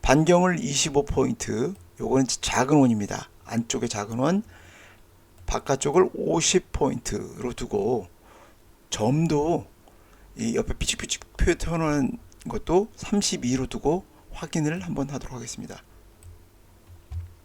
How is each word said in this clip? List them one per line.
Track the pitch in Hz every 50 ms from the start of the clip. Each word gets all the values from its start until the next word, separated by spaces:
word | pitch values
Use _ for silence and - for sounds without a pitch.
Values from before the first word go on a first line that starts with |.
반경을 | - - 127 147 160 160 180 175 180 185 180 156
이십오 | 135 - 143 139 - 160 143 143 143
포인트, | - - - 131 127 120 - - - 110 107 123 156 196 - - - - -
요거는 | 120 110 117 131 135 -
작은 | - - - - - 110 123 131 151 151
원입니다. | 139 123 117 107 104 - - - - - - - -
안쪽에 | - - - - - - 113 - 120
작은 | - 107 104 104 117 117
원, | 127 147 180 202 220 - - - - - - - - - - - - _ _ - _ _ - - - -
바깥쪽을 | - - - - 139 135 - 147 139 170 185 - -
오십 | - 160 156 160 165 160 - - 180 - -
포인트로 | - - 151 135 - 120 - - - - - - - - 107 123 117
두고 | - 135 120 - 104 98 110 127 117 95 90 - - - - - - - - - - - - - _ _ _
점도 | - - 107 110 135 151 165 160 156 147 147 160 170 - 107 - - _ - - - - - - - - - - - -
이 | 113 113 113
옆에 | - 113 - -
피직피직 | - - - - - - - - - - - -
표현하는 | - - - 170 - - 160 165 170 165 156 147 147 135 120 - - - - - - - -
것도 | - 110 - - 156 180 208 226 -
삼십이로 | - - - - 202 202 - - - - 123 127 131 131 120
두고 | - 101 - 139 156 185 - - - - - -
확인을 | - - - 160 - 170 151 147 160 180 185
한번 | 175 165 143 139 139
하도록 | 139 127 - - 131
하겠습니다. | 123 117 117 - - 98 - - - - - - - - - - - - - - - - - _ - - - - - - - - - - - - - - - - - -